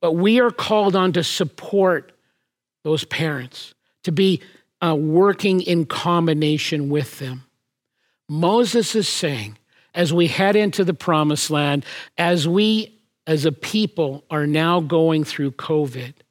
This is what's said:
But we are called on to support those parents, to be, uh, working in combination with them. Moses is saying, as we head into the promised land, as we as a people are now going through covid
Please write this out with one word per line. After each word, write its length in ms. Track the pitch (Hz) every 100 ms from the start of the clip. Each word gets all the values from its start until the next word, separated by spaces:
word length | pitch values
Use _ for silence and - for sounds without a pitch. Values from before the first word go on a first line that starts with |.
But 120 | 170
we 260 | 165 190 233
are 120 | 240
called 440 | - - 214 202 190
on 180 | 185
to 100 | 175
support 880 | 160 - 160 - - 202 190 165 - _ _ _ _ _ _ _
those 220 | 156 156 -
parents, 680 | - 160 143 127 - - _ _ _
to 80 | -
be, 300 | 160 190 180 - - _ _
uh, 120 | 175 156
working 680 | 151 160 196 196 202 185
in 240 | 175 170 151
combination 1040 | - 170 175 165 151 151 151 - 156 139
with 300 | 147 135 -
them. 240 | 135 127 131 _ _ _ _ _ _ _ _
Moses 680 | 156 170 220 240 233 - 220
is 120 | 196
saying, 500 | - 165 135 104 107 _ _ _
as 200 | - 175
we 140 | 170 170
head 280 | 123 196 208
into 280 | 208 -
the 100 | 185
promised 560 | 160 - 160 151 151 -
land, 360 | 151 147 143 - - - -
as 300 | 175 175 156
we 500 | 180 214 220 214 _ _ _ -
as 180 | 156 151
a 60 |
people 720 | 143 - 214 214 - 151 139 _
are 160 | 156 147
now 320 | 151 165 175
going 440 | 156 165 160 156
through 280 | 147 - 139
covid 600 | 131 - 156 147 127 123 143 _